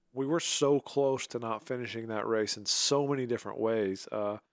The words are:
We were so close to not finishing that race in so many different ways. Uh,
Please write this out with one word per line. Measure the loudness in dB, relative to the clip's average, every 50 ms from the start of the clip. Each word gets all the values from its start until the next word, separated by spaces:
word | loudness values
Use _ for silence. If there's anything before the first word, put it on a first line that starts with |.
| _ _ -6
We | -4 -2
were | 0 0 0
so | 0 0 0 2 4 4 4 4
close | 2 0 0 2 2 4 2 0 -4
to | -6 -6 -6
not | -4 -4 -4 -4 -4
finishing | -6 -6 -6 -6 -6 -6 -6 -6
that | -4 -4 -2 0
race | 2 2 2 2 0 -2
in | -4 -2
so | -2 0 2 2 4 4 2 2
many | 2 0 0 0
different | 0 -2 -2 -2 -6 -4 0
ways. | 0 2 2 2 2 0 0 -4 -6 -6 -4
Uh, | -2 -2 -2 -4 -6 _ _